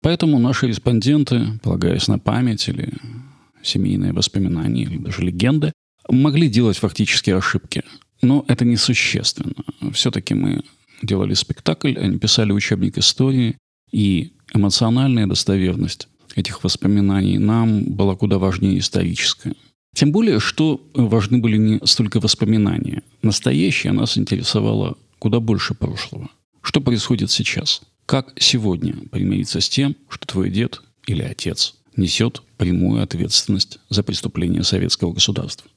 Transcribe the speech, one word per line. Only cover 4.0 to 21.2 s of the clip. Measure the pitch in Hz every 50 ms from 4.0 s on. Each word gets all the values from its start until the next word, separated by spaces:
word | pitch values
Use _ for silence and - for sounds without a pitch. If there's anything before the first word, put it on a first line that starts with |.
| 95 95
воспоминания, | 92 92 101 - - 98 98 90 87 80 - - 58 62
или | - - 87 78
даже | - - - -
легенды, | 90 90 87 87 98 123 143 156 147 151 - _ _ _ _ _ _ -
могли | 123 127 139 151 139 151 170 147
делать | 101 117 123 110 95 -
фактические | - 98 - - 107 - - - - - 92
ошибки. | 92 92 - - 90 - - - - - - - - _ _ _ _
Но | - 123 135 143 135 -
это | 131 - 123
несущественно. | 120 120 107 - - 123 - - - - - - - - - - - - - - - - _ - -
Всё-таки | - - - 123 - 98 95 - 107
мы | 101 - 98 90 - - - _ _ _ _ _ -
делали | - 104 101 95 98 101 101
спектакль, | 101 - - - - - - - - - 143 - -
а | -
не | 98 92 95
писали | - 110 - - 113 101
учебник | 98 101 - - 110 95 110 - - -
истории, | - - - - 131 135 135 127 123 113 117 - _ _ _ _ _ _
и | - 110 104 98 95 82 - 165 _ _ _ - -
эмоциональная | 107 98 101 95 - 120 113 117 127 135 135 127 117 107
достоверность | 104 98 - - - 98 98 92 92 90 - 95 85 - - - _ _ _ _ _ -
этих | - 87 - 98 - -
воспоминаний | 95 - - - 101 104 104 101 98 98 98 95 98 95 101
нам | 104 104 110 117 113 113 110 104 -
была | - - 98 98 98 92
куда | - - 101 101 95
важнее | 92 95 92 92 95 98 95 95
исторической. | 95 - - 95 92 87 85 - - - - _ - - - _ _ _ _ _ _ _ _
Тем | - 147 147
более, | 147 208 226 220 151 110
что | 110 - - - 156 156 147 - - - _
важны | - 120 107 113 113